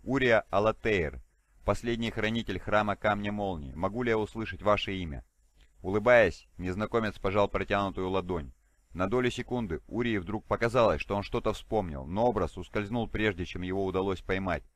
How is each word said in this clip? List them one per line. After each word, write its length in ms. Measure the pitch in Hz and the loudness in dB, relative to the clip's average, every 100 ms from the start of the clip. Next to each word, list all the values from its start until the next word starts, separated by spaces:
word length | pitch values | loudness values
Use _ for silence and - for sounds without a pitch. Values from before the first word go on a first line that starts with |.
«Урия 420 | 101 135 127 110 - | -2 2 6 4 4
Алатеер, 720 | 98 107 110 113 101 76 62 - _ _ _ - | 2 2 2 0 0 0 -6 -18 _ _ _ -2
последний 460 | 104 117 117 113 | 0 -2 -2 -2
хранитель 480 | 110 107 113 107 92 | -2 -2 -2 -4 -6
храма 360 | - 104 107 98 | 0 2 2 0
Камня 360 | 107 104 101 | 0 0 -2
Молнии, 420 | 104 98 85 69 | -4 -4 -4 -8
могу 300 | 65 95 110 | -4 -4 -2
ли 80 | 120 | 0
я 60 | 110 | 2
услышать 440 | 107 113 107 90 | 0 -6 -8 -2
ваше 340 | 104 104 - 95 | 2 2 2 -6
имя?» 300 | 85 67 - _ _ _ - _ | -6 -8 -14 _ _ _ -20 _
Улыбаясь, 680 | 90 104 113 120 98 - _ - | -2 2 6 8 6 2 _ -8
незнакомец 600 | 90 92 107 117 110 - | -6 -4 0 0 0 -2
пожал 300 | 98 101 101 | 0 2 2
протянутую 600 | 98 95 101 98 90 92 | 0 0 0 0 -2 -2
ладонь. 440 | 95 90 87 69 - _ _ _ | -2 -2 -6 -6 -16 _ _ _
На 140 | 85 95 | -4 0
долю 240 | 123 123 | 0 0
секунды 500 | 123 123 123 107 78 - | -2 -4 -4 -2 -6 -6
Урии 300 | 101 120 104 | -4 0 -2
вдруг 280 | 87 104 - | -2 -8 -4
показалось, 560 | 104 117 123 110 76 | 0 2 4 4 4
что 140 | - 101 | -2 -4
он 80 | |
что-то 300 | 101 120 110 | -2 -2 -2
вспомнил, 520 | 98 - 110 90 71 67 | -4 -2 -2 -2 -8 -6
но 220 | 95 120 | 2 2
образ 300 | 107 82 - | 2 -2 -4
ускользнул, 500 | 87 110 101 117 107 | -6 -6 -4 -4 -4
прежде 380 | 104 107 87 85 | 0 -2 -2 -6
чем 180 | 92 | -6
его 200 | 90 95 | -4 -2
удалось 380 | 95 92 98 92 | 0 0 0 -4
поймать. 420 | - 92 95 78 - | -4 -4 -2 -4 -6